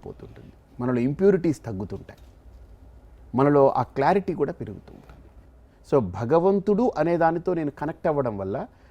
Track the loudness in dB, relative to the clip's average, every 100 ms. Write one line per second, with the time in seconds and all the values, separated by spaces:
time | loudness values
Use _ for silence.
0 | -10 -16 -20 -20 -20 -20 _ -6 -2 0
1 | -2 2 4 4 0 -4 -8 -10 -10 -12
2 | -14 -20 -20 -20 -20 -20 -20 -20 -20 -20
3 | -20 -20 -6 2 4 6 4 2 -4 0
4 | 0 0 -2 -4 -4 -6 -12 -14 -18 -20
5 | -20 -20 -20 -20 -20 -20 -20 _ 0 0
6 | 0 -4 0 2 4 2 2 0 0 0
7 | 0 2 2 0 -4 -4 -4 -6 -10 -4
8 | -2 0 -2 -4 -6 -6 -10 _ -20